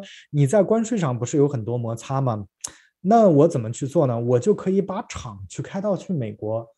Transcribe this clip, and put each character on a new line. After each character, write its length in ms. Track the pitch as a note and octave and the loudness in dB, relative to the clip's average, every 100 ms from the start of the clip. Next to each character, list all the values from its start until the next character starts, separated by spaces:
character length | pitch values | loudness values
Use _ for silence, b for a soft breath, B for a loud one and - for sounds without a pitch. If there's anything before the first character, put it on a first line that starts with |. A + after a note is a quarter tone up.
| G3 B B | -2 B B
你 160 | D3 C#3 | 0 4
在 160 | G#3+ | 4
关 240 | F3+ A3 A3 | 4 0 0
税 100 | A#3 | -2
上 200 | D#3 B2 | -2 -2
不 80 | A#2+ | -2
是 100 | D3+ | 0
有 120 | C#3+ | 0
很 180 | A#2+ A2 | 0 -6
多 120 | B2 | -6
摩 180 | A2+ A#2 | -6 -8
擦 260 | - C3+ | -4 -2
吗？ 240 | C3 G#2+ G2 _ B B B B | -2 -4 -8 _ B B B B
那 260 | F3+ A#3 G#3 | 2 6 6
我 200 | C#3+ E3+ | 6 4
怎 120 | D3+ | 2
么 120 | A2 | -4
去 160 | A#2 C3+ | -6 -2
做 180 | E3+ C#3 | 0 0
呢？ 120 | A#2 | 0
我 220 | A#2+ B2 | 0 2
就 140 | G#3 | 2
可 160 | G3+ F#3+ | 0 0
以 120 | G3 | -2
把 200 | G3 F#3+ G#3 | -2 -6 -10
厂 340 | - B2 G2 F#2+ | -12 -14 -16 -16
去 140 | - | -12
开 180 | - G3 | -10 -6
到 160 | G#3 F3+ | -4 -4
去 160 | - | -4
美 180 | E3 A2 | -4 -4
国。 340 | G#2 G#2+ A2+ A#2 | -6 -6 -6 -8